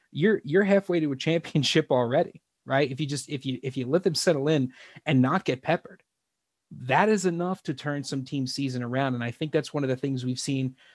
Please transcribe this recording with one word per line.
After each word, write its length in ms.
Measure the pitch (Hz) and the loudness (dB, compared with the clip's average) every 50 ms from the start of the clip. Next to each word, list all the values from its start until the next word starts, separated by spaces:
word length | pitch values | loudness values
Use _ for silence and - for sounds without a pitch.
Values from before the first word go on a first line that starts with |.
| _ _ - | _ _ -2
you're, 280 | 139 160 220 214 - - | 2 4 4 4 2 0
you're 200 | - 147 190 208 | 2 2 2 4
halfway 360 | 190 202 196 196 - 175 170 | 6 4 4 4 2 0 0
to 120 | 156 147 135 | 0 -2 -2
a 40 | |
championship 680 | 131 - 160 165 170 - - - 160 131 - - 160 151 - | -2 0 0 0 0 0 -2 0 0 0 2 2 2 2 4
already, 520 | 139 123 123 117 127 160 - - - - _ _ _ _ _ | 2 2 2 2 2 0 0 0 -4 -14 _ _ _ _ _
right? 240 | 127 131 135 147 123 | -2 0 0 0 0
If 100 | 131 131 | -2 -4
you 60 | 160 | -6
just, 220 | 135 147 135 - - | -4 -6 -6 -8 -8
if 160 | 147 131 127 | -10 -8 -6
you, 120 | 131 127 - - | -6 -6 -6 -6
if 140 | 135 131 | -6 -6
you 100 | 135 120 | -6 -2
let 160 | 123 147 185 - | 0 0 0 2
them 120 | 185 156 | 0 0
settle 340 | - - 185 160 139 135 151 | 0 2 2 2 2 2 2
in 240 | 160 147 127 254 - - - - - - - | 2 2 2 0 -4 -8 -20 -20 -20 -8 -2
and 160 | - 147 131 127 | 2 4 4 4
not 220 | 131 165 190 - | 4 2 0 0
get 180 | - 131 127 - | -2 -4 -2 0
peppered, 400 | - 165 - - - - - _ _ _ _ _ _ _ _ _ _ _ _ _ - 156 | 0 -2 -2 -2 -6 -20 -20 _ _ _ _ _ _ _ _ _ _ _ _ _ -20 -18
that 360 | 143 127 123 131 156 196 214 | -10 -4 0 2 4 4 4
is 180 | 220 196 180 | 2 2 2
enough 360 | 185 170 170 175 180 185 - - | 0 0 0 -2 -4 -4 -4 -6
to 100 | - 143 | -8 -8
turn 280 | - - 147 143 143 139 | -6 -6 -6 -4 -4 -6
some 220 | - 147 139 127 | -6 -6 -6 -6
team's 300 | - 151 139 131 127 - | -6 -4 -4 -4 -4 -4
season 280 | - 139 131 127 123 123 | -4 -4 -4 -4 -4 -4
around. 320 | 120 123 135 139 135 127 | -2 -2 0 0 0 -2
And 100 | 120 117 | -2 -4
I 60 | 120 | -6
think 220 | 117 - 160 151 - | -6 -6 -4 -2 0
that's 200 | 156 147 - - | 0 -2 -2 -4
one 120 | 147 143 | -2 -2
of 60 | 131 | -2
the 60 | 131 | -2
things 280 | 127 - 139 135 127 123 | -2 -2 -2 -2 -2 -2
we've 140 | 127 127 123 | -4 -4 -4
seen 360 | - - 139 135 131 127 131 _ _ _ _ | -4 -4 -2 -2 -2 -4 -6 _ _ _ _